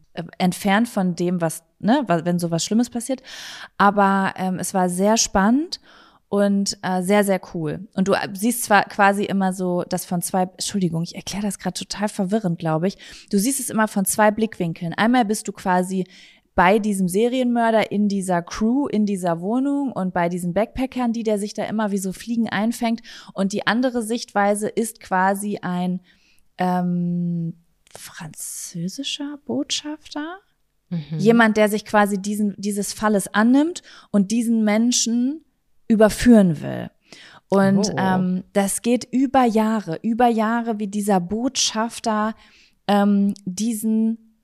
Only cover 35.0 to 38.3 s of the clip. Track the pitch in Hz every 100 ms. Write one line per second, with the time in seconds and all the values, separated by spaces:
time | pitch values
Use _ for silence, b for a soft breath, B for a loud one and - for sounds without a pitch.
35 | 226 233 254 311 - _ _ _ _ 208
36 | 214 - 247 226 190 147 139 123 117 -
37 | B B B B _ 196 196 196 208 143
38 | 190 185 185